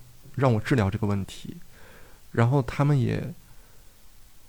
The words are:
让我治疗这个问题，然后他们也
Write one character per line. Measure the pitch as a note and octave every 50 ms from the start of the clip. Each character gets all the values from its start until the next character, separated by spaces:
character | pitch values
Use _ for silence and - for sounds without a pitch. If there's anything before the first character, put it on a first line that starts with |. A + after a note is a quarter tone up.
| - - - - - - -
让 | - B2+ C3 A#2
我 | G#2+
治 | - - D3
疗 | B2+ G2+ F#2+
这 | G2 G#2+
个 | - G2+
问 | G2+ G2 F#2+
题， | - - - - - F2 - - - - - - - - - - - - - - -
然 | - A#2+ A#2 A#2
后 | C#3 C#3+
他 | C3 - - - C#3+
们 | C#3+ D3 C3+
也 | A#2+ A2 A2 - - - F3 - - - - - - - - - - - - - - - - - - - - - -